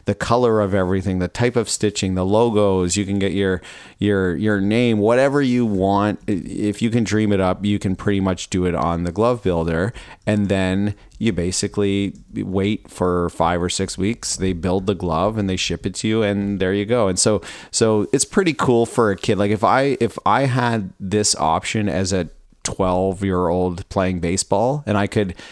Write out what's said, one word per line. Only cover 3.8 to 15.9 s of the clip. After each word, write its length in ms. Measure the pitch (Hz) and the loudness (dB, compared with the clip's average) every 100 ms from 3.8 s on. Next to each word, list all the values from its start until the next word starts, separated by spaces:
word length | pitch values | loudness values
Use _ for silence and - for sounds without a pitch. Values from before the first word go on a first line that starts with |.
| - - | -20 -2
your, 380 | 101 98 92 78 | 0 2 0 0
your 240 | 107 104 | 0 2
name, 380 | 98 113 123 110 | 2 2 2 2
whatever 440 | 104 120 139 143 | 4 4 4 2
you 240 | 135 123 117 | 2 2 2
want. 540 | 98 95 98 104 - - | 2 2 2 0 -2 -4
I-, 40 | |
if 480 | 98 - - 104 98 | -4 -4 -4 -4 -2
you 100 | 117 | 0
can 120 | 117 | 0
dream 300 | 101 107 107 | 0 0 2
it 80 | 98 | 2
up, 240 | 95 90 | 0 0
you 140 | 101 101 | -2 -2
can 180 | 101 92 | -2 -2
pretty 240 | - 98 | -2 0
much 280 | 95 90 - | 0 -2 -2
do 140 | 95 90 | -2 0
it 80 | |
on 280 | 85 78 85 | 0 0 -2
the 80 | 87 | -2
glove 300 | 85 113 123 | 0 0 0
builder. 500 | 95 85 82 82 98 - - - - | 0 0 0 0 -2 -6 -14 -8 -2
And 220 | 104 101 | 0 0
then 460 | 98 92 95 101 101 - - | 0 0 0 -2 -4 -12 -6
you 140 | 113 | -2
basically 840 | 90 87 92 101 - 101 98 101 - - | -2 -2 -2 -4 -2 0 0 -2 -6 -12
wait 560 | 107 98 92 98 110 - | -8 -4 -2 0 -2 -6
for 400 | - 90 90 87 | -4 0 0 -2
five 300 | - 82 87 | 0 0 0
or 80 | 90 | -2
six 300 | - 98 - | -4 -6 -4
weeks. 380 | 95 120 - - | -4 -4 -6 -4
They 160 | 92 | -4
build 340 | 87 90 95 95 | -2 -2 -2 -2
the 80 | |
glove 420 | 90 90 80 98 110 | -4 -2 0 0 0
and 140 | 98 | -2
they 60 | 92 | -2
ship 280 | - 85 | -4 -4
it 120 | 101 | -6